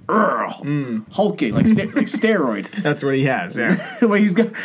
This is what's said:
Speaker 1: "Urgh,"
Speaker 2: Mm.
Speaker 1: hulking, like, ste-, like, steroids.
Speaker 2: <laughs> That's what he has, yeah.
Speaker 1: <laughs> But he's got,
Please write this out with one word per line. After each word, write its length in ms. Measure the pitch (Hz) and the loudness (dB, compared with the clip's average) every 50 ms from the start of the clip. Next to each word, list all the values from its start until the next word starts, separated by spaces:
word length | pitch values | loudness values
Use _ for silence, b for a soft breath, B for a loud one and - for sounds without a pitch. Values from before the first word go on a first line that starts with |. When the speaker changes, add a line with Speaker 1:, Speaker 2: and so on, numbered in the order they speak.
| - | -4
Speaker 1:
"Urgh," 540 | - 185 214 208 180 127 113 107 - - - - | 0 2 2 2 2 0 -2 -4 -4 -8 -8 -6
Speaker 2:
Mm. 480 | 143 147 147 135 123 113 107 110 - - | -4 -4 -2 -2 -4 -4 -6 -6 -4 -2
Speaker 1:
hulking, 400 | - 202 208 - - 156 110 101 | 0 0 0 0 -2 -2 -2 0
like, 140 | - - | 2 4
ste-, 280 | 226 220 214 196 214 - | 4 4 4 2 0 -2
like, 120 | 285 214 | -2 -2
steroids. 640 | - - - - 220 220 185 143 123 107 101 95 - | -2 -2 0 0 2 2 2 0 -2 -2 -4 -8 -8
Speaker 2:
<laughs> 120 | - 208 - | -6 -4 -2
That's 200 | 151 143 - 139 | -2 -2 0 0
what 120 | 139 135 | 0 0
he 80 | 135 131 | 2 2
has, 320 | 135 131 101 87 95 123 | 2 0 -2 -4 -4 -4
yeah. 400 | 127 117 113 185 - - - - | -2 0 0 0 0 -2 -8 -2
Speaker 1:
<laughs> 40 | - | 2
But 180 | 240 220 202 202 | 2 4 4 4
he's 140 | 214 202 175 | 4 4 4
got, 160 | 220 220 - B B | 2 2 0 B B